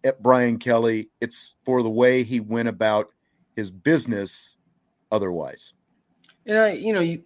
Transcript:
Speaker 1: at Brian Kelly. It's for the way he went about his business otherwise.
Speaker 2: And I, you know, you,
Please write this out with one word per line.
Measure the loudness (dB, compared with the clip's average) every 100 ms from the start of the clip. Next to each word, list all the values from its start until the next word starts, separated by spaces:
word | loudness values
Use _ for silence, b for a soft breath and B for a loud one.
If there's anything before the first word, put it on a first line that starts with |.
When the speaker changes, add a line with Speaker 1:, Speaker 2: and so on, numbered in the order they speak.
Speaker 1:
at | -2 2
Brian | 4 4 4 0
Kelly. | 0 0 2 -2 -6 _
It's | -10 -10 -14 _
for | -2 0
the | 0
way | 2 4 4
he | 0 -4
went | -4 -4 -4
about | -2 0 0 -2 _ _ _ _ -10
his | -10
business | -4 2 2 0 -6 -8 -12 -18 _ _ _ _ _ -4
otherwise. | -4 -2 -6 -10 -14 -20 _ _ _ _ _ _ _ -2
Speaker 2:
And | 2
I, | 2
you | 0 -2
know, | 0
you, | 0 -4